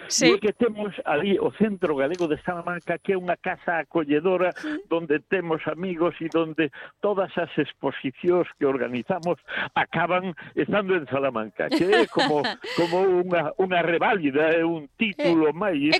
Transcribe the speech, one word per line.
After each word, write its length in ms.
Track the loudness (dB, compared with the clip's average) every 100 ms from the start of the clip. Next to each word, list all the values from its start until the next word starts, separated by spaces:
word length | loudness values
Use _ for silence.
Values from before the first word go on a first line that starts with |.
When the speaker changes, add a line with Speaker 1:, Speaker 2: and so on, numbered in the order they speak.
| -6
Speaker 1:
Sí. 240 | 2 4
Speaker 2:
E 80 | 4
que 160 | 0
temos 400 | 0 -2 0 -8 -6
ali 320 | -2 0 2 2
o 80 | 0 0
Centro 400 | -2 0 -2 0
Galego 320 | 0 0 -2
de 80 | -2 -4
Salamanca, 560 | -6 -6 -8 -4 -6
que 120 | -2
é 40 | -2
unha 240 | -2 -4
casa 400 | -4 -4 -2 -2
acolledora 720 | -2 -2 2 2 2 2 0
Speaker 1:
Sí. 320 | -2 -8 -8 -4
Speaker 2:
donde 320 | -4 0 -2
temos 480 | 0 -4 0 -2 -2
amigos 480 | -4 -6 0 -2 -2
e 80 | -2
donde 400 | 0 -2 0 -2 -2 -20 _
todas 320 | -2 0 -2 -2
as 80 | -4 -2
exposicións 880 | -4 -2 -6 -4 -8 -2 2 2 2 0
que 80 | 0
organizamos 720 | 0 -2 -4 -2 -2 -2 -4 -4 -6 -4
acaban 640 | -2 -2 -2 0 0 -2 -10 -10
estando 400 | -4 0 0 2
en 160 | -2 0
Salamanca, 640 | -2 -2 -2 -6 -4 -2
que 160 | 0 4
é 160 | 4 4
como, 400 | 2 2 2 0
Speaker 1:
<laughs> 320 | -4 -8 -2
Speaker 2:
como 240 | 0 2 4 2
unha, 320 | 2 0 -2 -2
unha 240 | 0 2
reválida, 720 | 2 2 2 2 2 2 4
é 80 | 4
un 240 | 2 -2 -8
título 560 | _ -4 0 2 4 4
Speaker 1:
É, 40 | 2
Speaker 2:
máis 320 | 0 2
Speaker 1:
é 80 | 2